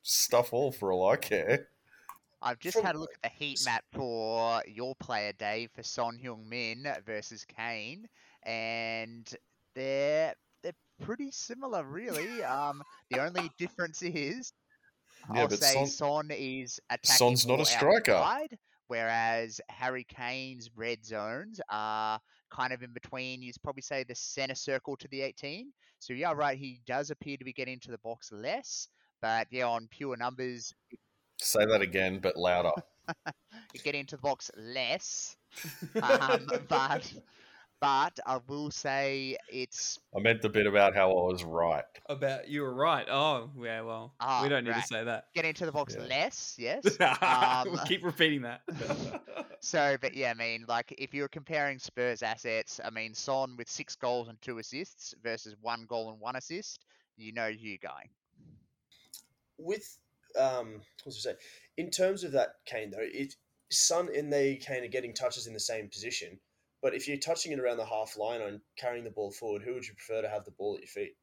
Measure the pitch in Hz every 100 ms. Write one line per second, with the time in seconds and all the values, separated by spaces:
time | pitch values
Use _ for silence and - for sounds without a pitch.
0 | - - - 120 120 117 139 127 98 92
1 | 95 117 - 101 82 139 - _ _ -
2 | - - _ _ - 120 180 220 196 156
3 | 156 - 117 - 147 131 127 113 _ 123
4 | 131 113 110 113 117 113 - 107 127 131
5 | - 113 104 101 104 110 117 - 113 -
6 | 117 117 127 110 110 120 113 117 143 110
7 | 101 107 - 110 - - 113 113 107 175
8 | 226 _ - _ - 113 113 113 113 113
9 | 113 117 113 123 _ _ _ 131 131 139
10 | 143 156 160 - _ _ 175 170 _ _
11 | - 233 277 - - 240 269 196 135 156
12 | 240 156 185 240 143 135 147 143 147 -
13 | _ 123 151 175 165 - 175 - 170 -
14 | 175 160 143 240 254 _ _ _ _ _
15 | _ - - 110 143 104 - 135 139 139
16 | 147 147 151 135 135 131 123 - _ 120
17 | - - 123 123 120 127 151 120 143 202
18 | - 92 113 226 - 226 _ _ _ 117
19 | 113 113 113 113 117 107 - - 127 127
20 | - - 123 131 131 127 113 117 117 113
21 | 110 110 107 123 208 208 - 107 107 107
22 | 110 110 _ _ _ - 127 127 123 120
23 | - 131 127 127 123 120 - 135 - 139
24 | 127 120 - - 131 131 - 131 - 139
25 | - 135 135 - 143 170 269 _ _ _
26 | - 127 170 147 147 135 139 123 120 131
27 | 143 147 147 139 127 127 127 127 - 113
28 | 113 117 - 104 120 233 - - - _
29 | _ _ 113 113 110 127 123 117 113 -
30 | 143 120 123 127 127 120 110 - _ -
31 | _ _ _ - - 107 107 110 95 95
32 | 95 95 92 - 90 90 85 76 - _
33 | - 220 160 - _ 226 - 131 147 143
34 | 139 135 139 131 - 104 110 131 123 175
35 | - - - - _ - 160 - 165 220
36 | 233 277 - - - - - 143 135 143
37 | - - - - - - - _ 139 135
38 | 156 - - 131 127 147 147 - 143 135
39 | 139 135 131 127 - 127 127 - - -
40 | _ 101 110 113 107 104 104 101 101 98
41 | 95 92 90 92 85 82 85 76 - -
42 | - 139 135 135 - 147 135 127 156 143
43 | - 135 156 131 120 139 117 113 113 113
44 | 120 _ 123 127 139 139 120 113 101 113
45 | 117 110 - 170 160 151 170 147 139 107
46 | 123 131 220 - - - 117 214 208 202
47 | 160 127 180 143 127 127 127 175 147 190
48 | 175 156 160 147 120 120 - 147 113 -
49 | - - - - - - - 170 143 135
50 | 135 135 127 113 117 113 117 117 - 135
51 | 135 139 139 156 143 156 143 131 - -
52 | 123 113 113 110 120 110 - - - 113
53 | 110 107 - 135 131 123 117 - 147 -
54 | 127 123 117 113 - 117 107 135 190 _
55 | - - 113 113 110 104 113 117 113 117
56 | 110 110 110 127 - 170 - - _ _
57 | _ _ 110 113 113 110 110 95 82 67
58 | - _ _ _ - - _ _ _ _
59 | _ - _ _ _ - 160 214 - -
60 | _ _ _ - 131 127 113 107 - -
61 | - 107 117 - - - - - 175 -
62 | 185 196 170 135 - - - 113 107 98
63 | 113 - 139 - _ _ _ - - 170
64 | 180 143 147 143 139 135 - 131 120 127
65 | 123 113 127 127 113 110 - 113 101 98
66 | 113 - 85 95 _ _ _ _ 135 -
67 | 139 139 156 160 170 143 123 117 110 107
68 | 110 107 107 117 104 104 _ - 123 120
69 | 117 101 101 - 113 104 117 123 120 -
70 | - 110 107 104 101 - 101 101 - 101
71 | 101 -